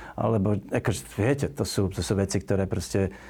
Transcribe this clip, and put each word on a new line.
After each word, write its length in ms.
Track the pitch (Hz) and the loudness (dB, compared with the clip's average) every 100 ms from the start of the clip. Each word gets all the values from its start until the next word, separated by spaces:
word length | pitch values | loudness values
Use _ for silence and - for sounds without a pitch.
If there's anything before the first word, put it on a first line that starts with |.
| - | -14
Alebo, 480 | - 110 113 98 104 - | -2 2 4 4 2 0
akože, 320 | 123 - 101 - - | 0 0 -2 -4 0
viete, 320 | 113 139 104 | 2 2 0
to 160 | - 98 | -2 -2
sú, 240 | - 95 | 0 0
to 80 | 92 | 0
sú 160 | 87 | 0
veci, 240 | 98 98 101 | 2 2 0
ktoré 320 | - 98 95 | 0 0 2
proste 400 | 95 - 101 95 - - | -2 -2 0 0 -2 -16